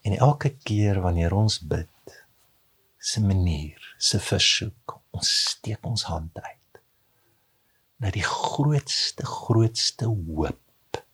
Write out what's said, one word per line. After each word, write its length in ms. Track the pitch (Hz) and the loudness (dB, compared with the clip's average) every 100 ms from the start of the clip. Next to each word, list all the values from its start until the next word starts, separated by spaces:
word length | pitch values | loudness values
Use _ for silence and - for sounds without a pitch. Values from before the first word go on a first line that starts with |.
En 140 | 104 92 | -2 4
elke 340 | 135 143 139 | 4 4 -2
keer 500 | - - 104 104 98 | -4 -2 2 2 2
wanneer 340 | 90 87 85 | 2 2 2
ons 240 | 95 110 - | 4 2 0
bid, 300 | 78 - 85 _ - - _ _ _ _ _ _ _ _ | -4 -4 -4 _ -20 -20 _ _ _ _ _ _ _ _
is 160 | - 113 | -6 0
'n 100 | 101 | 2
manier, 680 | 95 90 76 76 - - - | 4 2 0 -4 -12 -20 -2
is 160 | - | 0
'n 40 | - | 0
versoek. 840 | - 98 - - 110 - - - _ | 0 2 2 2 -2 -10 -14 -16 _
Ons 340 | - - - | -4 0 0
steek 420 | - - 107 110 - | -2 -4 -8 -6 -4
ons 160 | 113 | -4
hand 360 | - 82 80 - | -4 -6 -8 -12
uit 200 | - - _ - _ _ _ _ _ _ _ _ _ _ _ _ | -16 -18 _ -20 _ _ _ _ _ _ _ _ _ _ _ _
na 100 | 101 | -4
die 140 | 101 | -2
grootste, 1000 | 85 - 160 - 143 147 - - - - 139 | -2 -2 -2 0 2 2 0 -4 -4 -4 -8
grootste 840 | - - 113 113 - - - 113 | -8 2 4 4 2 -4 -2 -4
hoop. 960 | 107 82 78 76 - _ _ _ - - | -2 -4 -4 -4 -4 _ _ _ -12 -12